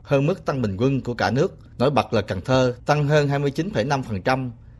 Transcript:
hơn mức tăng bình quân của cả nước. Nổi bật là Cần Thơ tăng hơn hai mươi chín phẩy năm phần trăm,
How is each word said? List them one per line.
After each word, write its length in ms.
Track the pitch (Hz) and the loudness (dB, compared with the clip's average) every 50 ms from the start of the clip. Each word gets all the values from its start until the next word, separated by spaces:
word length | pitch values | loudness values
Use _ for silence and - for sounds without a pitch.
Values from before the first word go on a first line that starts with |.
| - | -4
hơn 220 | - 143 139 139 | 0 0 2 2
mức 200 | 151 190 190 - | 0 -2 -2 -4
tăng 160 | - 151 135 | -4 -2 -2
bình 160 | 120 104 95 92 | -2 -2 0 0
quân 240 | 117 135 139 131 | 0 2 2 0
của 120 | 113 - 120 | -2 -4 -2
cả 180 | - 104 92 | 0 0 2
nước. 260 | 110 127 165 190 - - - - - - | 2 2 0 0 -2 -8 -16 -18 -4 0
Nổi 120 | 120 139 | 0 2
bật 240 | 131 113 104 - - | 2 2 0 2 0
là 80 | 107 | -2
Cần 200 | 98 - 101 92 | -2 -2 -4 -6
Thơ 340 | - - 131 131 127 127 120 - - | -2 0 2 2 2 2 -2 -4 0
tăng 220 | - 147 151 147 139 | 0 2 2 2 2
hơn 200 | 151 151 143 139 | 2 2 2 2
hai 120 | 143 143 | 0 0
mươi 120 | 143 143 | -2 -2
chín 180 | 135 - 160 196 | -2 -2 -4 -2
phẩy 140 | - 120 107 | -2 -2 0
năm 200 | 139 143 135 127 | 0 -2 -2 -2
phần 180 | 113 113 92 | -4 -8 -4
trăm, 300 | - 127 131 131 131 123 113 - - - - - | 0 0 0 0 -2 -6 -10 -12 -18 -20 -20 -12